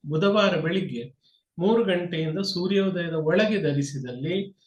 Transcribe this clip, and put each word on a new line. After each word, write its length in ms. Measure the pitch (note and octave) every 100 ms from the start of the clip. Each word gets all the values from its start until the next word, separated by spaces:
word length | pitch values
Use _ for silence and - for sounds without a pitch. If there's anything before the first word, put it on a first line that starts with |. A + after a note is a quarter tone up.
| C#3+
ಬುಧವಾರ 540 | D#3 G3 G#3+ G3 E3
ಬೆಳಿಗ್ಗೆ 560 | D#3+ F#3+ D3+ A#2+ B2 _ _ _ _ -
ಮೂರು 240 | F#3+ A#3
ಗಂಟೆಯಿಂದ 560 | G3 F3 F3 E3 D#3+ E3
ಸೂರ್ಯೋದಯದ 760 | G3 F3 F#3 G3 G3 F3+ E3+
ಒಳಗೆ 480 | D#3+ D#3 F#3 G#3 G3+
ಧರಿಸಿದಲ್ಲಿ 920 | D3+ C#3 C#3 C3+ B2 B2 D3+ F#3+ G3 -